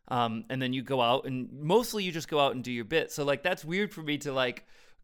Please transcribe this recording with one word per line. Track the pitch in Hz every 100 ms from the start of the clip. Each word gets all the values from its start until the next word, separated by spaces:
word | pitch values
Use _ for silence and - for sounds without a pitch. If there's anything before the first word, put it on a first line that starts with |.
| -
Um, | 123 120 113 -
and | 131
then | 127
you | 131
go | 120 131
out, | 117 131 -
and | 127 123
mostly | 127 151 214 247 214
you | 185
just | 160 -
go | 151
out | 143
and | 127 117
do |
your | 120
bit. | 107 160 -
So, | -
like, | 143 139
that's | 180 185
weird | 156 185 208
for | -
me | 151 147
to, | 147
like, | 135 127 - - - - -